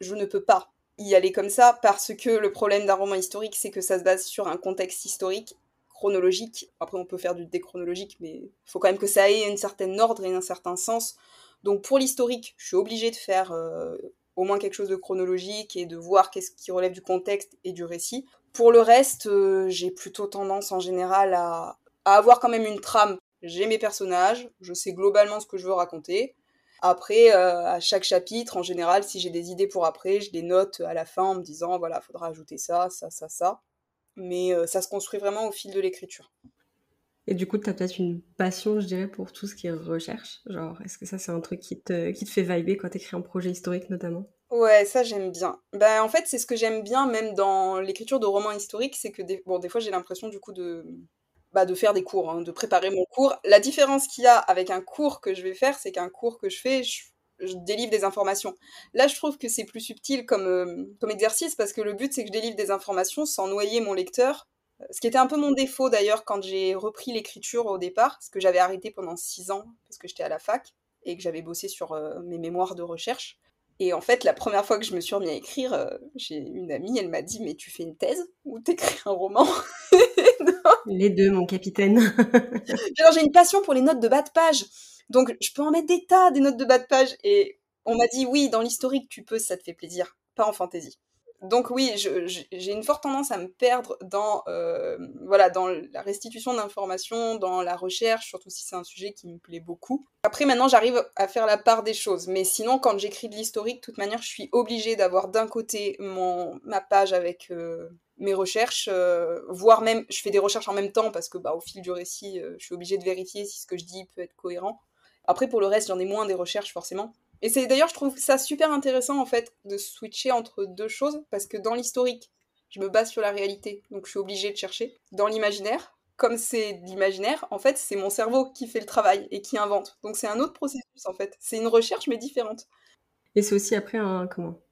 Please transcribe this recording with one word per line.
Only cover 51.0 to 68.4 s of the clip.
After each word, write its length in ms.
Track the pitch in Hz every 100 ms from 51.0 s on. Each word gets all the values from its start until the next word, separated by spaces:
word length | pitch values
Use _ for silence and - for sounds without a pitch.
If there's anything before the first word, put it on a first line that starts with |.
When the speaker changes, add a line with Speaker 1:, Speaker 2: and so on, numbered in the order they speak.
| - _ _ _ _
Speaker 1:
bah, 140 | 190 185
de 80 |
faire 180 | 180 214
des 100 | 202
cours, 280 | 185 196 160
hein, 100 | 170
de 100 | 170
préparer 400 | - 220 185 185
mon 140 | 196 185
cours. 240 | - 269 -
La 160 | - 214
différence 460 | 262 302 277 277 -
qu'il 160 | -
y 20 | 247
a 100 | 233
avec 340 | - 185 185
un 100 | 185
cours 400 | 185 - 294 285
que 140 | 202
je 80 | 190
vais 120 | 185
faire, 240 | 185 262 190
c'est 140 | 202
qu'un 160 | 185 180
cours 300 | - 233 226
que 100 | 196
je 120 | -
fais, 220 | 254 269
je, 200 | 233 - - _ _ _
je 140 | 185 185
délivre 340 | 175 214 240
des 140 | 208
informations. 500 | 196 202 196 196 202 - _ - -
Là, 120 | 233 277
je 100 | 277
trouve 200 | 302 285
que 120 | 233
c'est 160 | 226
plus 160 | 214 226
subtil 440 | 226 220 - 269
comme, 220 | 233 208 190
euh, 380 | 185 180 175 190 202
comme 120 | 220
exercice, 440 | 208 220 220 330
parce 200 | - 208
que 80 | 220
le 100 | 208
but, 220 | 202 277
c'est 80 | 269
que 60 | 208
je 40 |
délivre 240 | 214 226 208
des 140 | 196
informations 560 | 196 - 190 190 - 302
sans 220 | - 190
noyer 340 | 196 208 233
mon 100 | 214
lecteur. 560 | 190 185 - 254 285 - _ _ _
Euh, 40 | -
ce 100 | -
qui 60 | 233
était 120 | 262
un 80 | 262
peu 100 | 294
mon 160 | 294
défaut, 380 | 269 262 - 262
d'ailleurs, 340 | 220 202 214
quand 180 | - 202
j'ai 320 | 190 190 190
repris 380 | 190 214 214 -
l'écriture 540 | 226 214 - - 233 226
au 120 | 185
départ, 340 | 180 185 247
parce 160 | - -
que 120 | 196